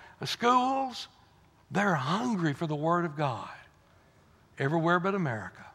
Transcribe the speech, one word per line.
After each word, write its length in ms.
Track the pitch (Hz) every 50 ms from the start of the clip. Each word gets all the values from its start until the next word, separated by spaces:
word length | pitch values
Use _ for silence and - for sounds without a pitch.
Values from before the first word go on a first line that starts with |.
| - - - _ -
schools. 840 | - - - 233 240 254 254 247 262 269 269 269 254 226 - - - - - - _ _ _ _ _ _ _ _ _
They're 240 | - 185 208 202 170
hungry 580 | 143 131 143 175 220 247 247 226 180 165 151 139
for 140 | - 170
the 80 | 151 151
Word 300 | 147 151 165 175 175 170
of 120 | 165 143
God. 320 | 151 151 135 117 101 - - - - - - _ _ _ _ _ - _ _ _ - _ _ _ _ _ _ _ -
Everywhere 400 | 135 139 165 165 156 170 175 180
but 160 | 170 196 196
America. 500 | 196 170 135 117 107 92 90 - - - -